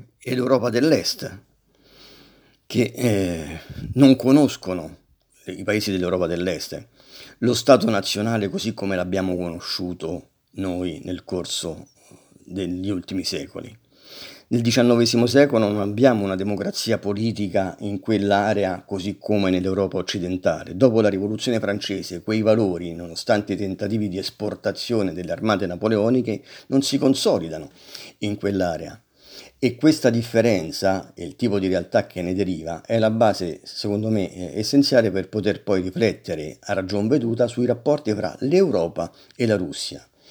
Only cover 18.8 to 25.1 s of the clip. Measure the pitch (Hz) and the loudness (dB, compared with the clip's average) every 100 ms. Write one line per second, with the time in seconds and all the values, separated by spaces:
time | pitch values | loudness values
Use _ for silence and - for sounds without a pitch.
18.8 | - 98 95 - - 107 95 92 92 95 | -6 -6 -6 -6 -2 2 2 2 2 0
19.8 | 95 92 87 101 87 92 90 78 - 87 | 0 -2 -4 -4 -4 -2 0 -2 -4 2
20.8 | 127 113 104 98 101 107 - 113 101 101 | 4 6 4 2 -2 -2 -2 -2 0 -2
21.8 | - 95 85 87 95 110 107 110 101 85 | -4 -6 -8 -8 -2 0 4 4 4 0
22.8 | 87 82 87 82 - 107 104 95 98 90 | -6 -10 -10 -6 0 0 0 -4 -4 -4
23.8 | 101 110 104 92 95 - 104 - 107 92 | -4 -2 -2 -4 -6 -6 -8 -4 -4 -4
24.8 | - 113 95 | -2 0 0